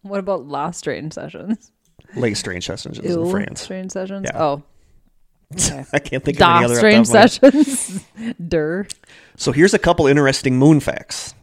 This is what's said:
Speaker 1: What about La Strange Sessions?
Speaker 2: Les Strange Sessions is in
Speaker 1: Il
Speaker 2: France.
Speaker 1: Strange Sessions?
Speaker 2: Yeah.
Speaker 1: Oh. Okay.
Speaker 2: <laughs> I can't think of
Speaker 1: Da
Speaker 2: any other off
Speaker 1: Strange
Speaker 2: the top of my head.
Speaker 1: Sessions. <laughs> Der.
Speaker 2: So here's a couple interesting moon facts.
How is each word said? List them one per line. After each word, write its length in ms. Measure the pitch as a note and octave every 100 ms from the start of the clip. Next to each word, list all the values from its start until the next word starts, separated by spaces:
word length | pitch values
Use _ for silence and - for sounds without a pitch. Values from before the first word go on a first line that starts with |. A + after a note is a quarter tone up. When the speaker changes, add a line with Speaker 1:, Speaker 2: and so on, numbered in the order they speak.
| G3
Speaker 1:
What 140 | G3+
about 260 | F#3+ F#3 C#3
La 260 | C#3 D#3+
Strange 420 | F3 D#3 A2 D#3
Sessions? 580 | - D3 E2+ F#3 A3+ _ _ _ _ _ -
Speaker 2:
Les 160 | A#2+
Strange 320 | G#2 - F2 -
Sessions 340 | - - -
is 160 | - F3
in 60 |
Speaker 1:
Il 100 | E3+
Speaker 2:
France. 300 | G3 - -
Speaker 1:
Strange 280 | - F#3 F#3
Sessions? 340 | F#3+ F#3+ G3 G3
Speaker 2:
Yeah. 80 | B2+
Speaker 1:
Oh. 200 | D#3 D3 _ _ _ _ _ _ _ _ _ F3
Okay. 300 | - C#3+ C3
Speaker 2:
<laughs> 40 |
I 60 | D3
can't 220 | - C3 -
think 100 | C#3
of 40 |
Speaker 1:
Da 180 | E3+ E3+
Speaker 2:
any 80 | A#2+
other 80 |
off 40 | A#2+
Speaker 1:
Strange 280 | A3 G#3+ A3
Speaker 2:
the 60 |
top 100 | A3+ A#3 -
of 120 | C4+
my 40 | C#4
head. 60 | C#4
Speaker 1:
Sessions. 680 | C4 - F#3 _ - A3+ -
<laughs> 140 | E3+
Der. 360 | E3 D3+ F3+ G3+ - _ - _ _
Speaker 2:
So 160 | -
here's 200 | B2+ F#3
a 60 | G#3+
couple 260 | E3 E3+ C#3+
interesting 520 | C#3+ C#3 C3 C3+ B2+
moon 220 | C#3+ D3+
facts. 520 | - C2 - - - _